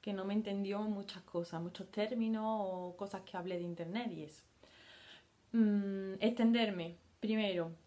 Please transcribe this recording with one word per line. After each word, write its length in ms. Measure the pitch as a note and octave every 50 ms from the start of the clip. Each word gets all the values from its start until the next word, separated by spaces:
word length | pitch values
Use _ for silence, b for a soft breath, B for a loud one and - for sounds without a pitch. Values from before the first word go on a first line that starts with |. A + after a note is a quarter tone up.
| -
que 100 | G#3+ G3+
no 120 | F#3+ F#3+
me 100 | G3 G3+
entendió 460 | G#3+ A3 G#3+ G3+ G3 G3+ F#3+ G3+ G3+ G#3+
muchas 400 | G#3+ G#3+ G3+ G3+ G3+ - F3+ -
cosas, 400 | - - F3 E3+ E3+ - E3 E3+
muchos 280 | F3 F3 - F#3+ -
términos 540 | - - G#3 A3 B3 A#3 A3+ A3 A3+ A3 G#3+
o 520 | A3 A3 G#3+ G3+ F#3+ F#3 F#3 F3+ F3+ F3+ -
cosas 240 | G3+ G3 - F#3+ F#3
que 140 | - -
hablé 200 | F#3 F3 F3+ F3+
de 60 | F3 F3
internet 480 | F3 E3+ E3+ E3+ E3 F3+ A3+ A#3+ A#3+
y 140 | F#3 D#3+ D#3
eso. 180 | D3 - - - _ _ B B B B B B B B B B B B B B B _ _ _ _ -
Mm, 640 | A3+ A3+ G#3 G#3 G3+ G3 G3 G3 G3 F#3+ F#3+ F#3+ F#3+
extenderme, 800 | - A3 A#3 - A3+ A#3 A#3 A#3+ A3+ G#3+ G3 F3+ E3+ E3+ E3+ - _ - _ _
primero, 500 | - G#3 A3 A3 G#3+ G3+ F#3+ F3 E3 E3+ E3 - -